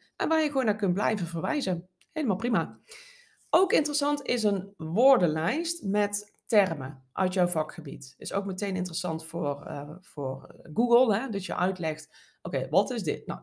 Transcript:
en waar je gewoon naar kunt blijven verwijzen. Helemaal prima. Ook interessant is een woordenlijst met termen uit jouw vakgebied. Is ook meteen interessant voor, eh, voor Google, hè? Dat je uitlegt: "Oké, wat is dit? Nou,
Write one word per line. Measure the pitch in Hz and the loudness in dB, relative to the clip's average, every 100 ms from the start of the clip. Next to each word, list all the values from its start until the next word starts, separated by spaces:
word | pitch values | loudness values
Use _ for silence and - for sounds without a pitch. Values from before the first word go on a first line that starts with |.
| _ - | _ -4
en | 311 | 0
waar | 320 | 2
je | 311 | 0
gewoon | 277 | 0
naar | 240 214 | 0 2
kunt | 196 | 0
blijven | 180 240 220 165 | 2 2 0 -2
verwijzen. | 165 - 143 - 175 - _ _ | -2 -2 -2 -2 -4 -6 _ _
Helemaal | - 277 185 | -4 -2 0
prima. | 247 208 156 - - - - - _ _ _ | 0 0 0 -6 -20 -20 -20 -20 _ _ _
Ook | 339 381 | 4 4
interessant | 339 294 285 285 294 - | 2 2 0 0 -2 -2
is | 247 | 0
een | 208 196 185 - | 2 0 -4 -10
woordenlijst | 156 175 262 254 175 156 165 285 330 - | -4 4 6 8 6 2 0 -2 -2 -4
met | 202 202 202 208 - _ - | -2 0 0 -2 -8 _ 2
termen | 214 185 151 131 - _ | 4 4 2 -6 -10 _
uit | - 185 | -2 0
jouw | 180 180 | 2 2
vakgebied. | 165 156 - 147 135 - - | 0 -4 -6 -10 -10 -12 -14
Is | - | -6
ook | - | -4
meteen | 185 185 202 185 | -4 -4 -4 -2
interessant | 180 165 175 160 | -4 -4 -4 -4
voor, | - 175 147 143 - | -6 -4 -4 -4 -6
eh, | 143 147 151 | -8 -8 -12
voor | - - 135 131 - - - | -14 -8 -6 -6 -10 -18 -8
Google, | 151 240 233 254 208 | 0 4 6 6 2
hè? | 262 | -2
Dat | 196 | -6
je | 180 - | -4 -2
uitlegt: | 180 185 160 156 - - - _ | -2 -2 -4 -6 -10 -20 -20 _
"Oké, | - 139 - | -6 -4 0
wat | 151 214 | 2 2
is | 240 | 0
dit? | 175 - - | -2 -2 -4
Nou, | 131 | -10